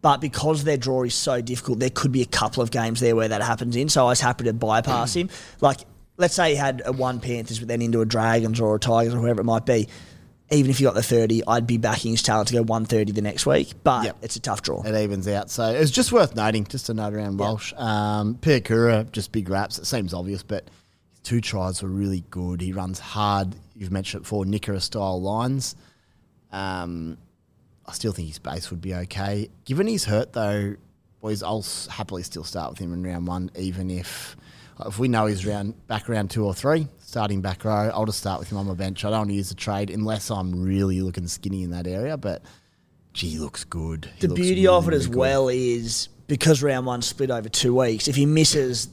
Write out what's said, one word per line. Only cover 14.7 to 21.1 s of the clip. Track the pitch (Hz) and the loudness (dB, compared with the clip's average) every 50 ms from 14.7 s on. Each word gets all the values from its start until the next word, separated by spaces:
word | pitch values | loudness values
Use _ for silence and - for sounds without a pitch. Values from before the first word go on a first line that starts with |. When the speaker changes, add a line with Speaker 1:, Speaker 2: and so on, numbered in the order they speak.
| 71 - - | -6 -4 -4
Speaker 2:
It | 107 110 | -2 0
evens | 107 107 104 101 95 90 | 0 0 0 -2 -2 -2
out. | 104 101 101 104 - | -2 -2 -2 -4 -4
So | - - 117 110 | -4 -2 0 0
it's | 117 143 156 147 | 2 4 2 4
just | 123 - 247 - | 4 2 2 4
worth | 240 233 180 135 - | 6 4 4 4 2
noting, | 113 107 110 110 110 101 | 0 0 2 2 0 -2
just | - - 127 - - | -2 -6 -8 -6 -4
a | 110 | -4
note | 110 107 104 104 | -4 -4 -4 -4
around | 107 104 101 98 98 | -4 -4 -4 -2 -2
Speaker 1:
Yep. | |
Speaker 2:
Walsh. | 101 104 110 107 - - - | 0 -2 -2 -4 -6 -10 -8
Um, | - 127 113 110 107 104 104 104 107 104 104 117 | -4 -2 0 0 0 0 0 0 0 0 -2 -2
Piakura, | 123 - 160 147 123 - - 117 113 117 117 113 107 113 - | 0 2 2 2 2 4 2 4 4 6 6 4 4 2 -2
just | - 107 101 - | -6 -8 -8 -4
big | - 110 98 90 | -4 -4 -2 0
raps. | 98 98 104 - - - | 0 -2 -2 -2 -6 -8
It | 82 | -6
seems | - 139 120 98 87 90 | -4 -2 -2 -2 -4 -4
obvious, | 90 90 95 101 95 - | -6 -6 -6 -6 -8 -6
but | - 104 95 - - _ _ _ _ _ _ _ | -6 -6 -6 -6 -12 _ _ _ _ _ _ _
his | _ | _